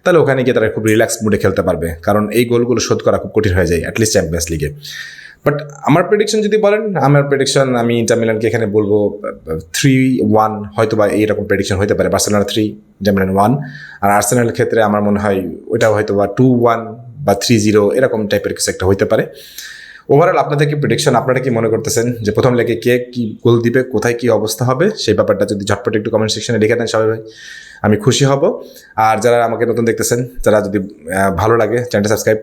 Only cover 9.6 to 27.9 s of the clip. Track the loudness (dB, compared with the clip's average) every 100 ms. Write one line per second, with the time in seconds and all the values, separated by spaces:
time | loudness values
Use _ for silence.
9.6 | -8 -2 2 2 2 0 2 2 2 -2
10.6 | -6 -2 0 2 2 2 0 -2 -2 -2
11.6 | -2 -2 0 0 0 0 0 0 0 -2
12.6 | -2 -6 -18 _ 0 0 0 2 2 0
13.6 | -4 -14 -20 -4 0 0 2 0 0 0
14.6 | 0 2 2 0 0 0 0 -2 -4 -10
15.6 | -6 0 2 2 0 0 0 2 2 4
16.6 | 2 0 -4 -14 -18 -6 -2 0 2 2
17.6 | 4 4 2 2 0 0 -2 -2 -2 -4
18.6 | -6 -2 0 0 2 0 -2 -10 -20 -20
19.6 | -18 -20 -20 -18 0 2 4 2 0 0
20.6 | 0 0 0 0 2 0 0 -2 0 0
21.6 | 0 -2 -2 -2 -2 -2 -2 2 2 2
22.6 | 0 -2 0 0 -2 -6 -6 -2 2 2
23.6 | 2 0 0 -2 -2 0 0 0 -2 -2
24.6 | -2 0 0 -2 0 0 2 0 -2 -2
25.6 | -4 -4 -2 -2 -2 -2 -2 -4 -4 0
26.6 | 2 0 0 0 0 -2 -10 -20 -20 -20
27.6 | -20 -2 0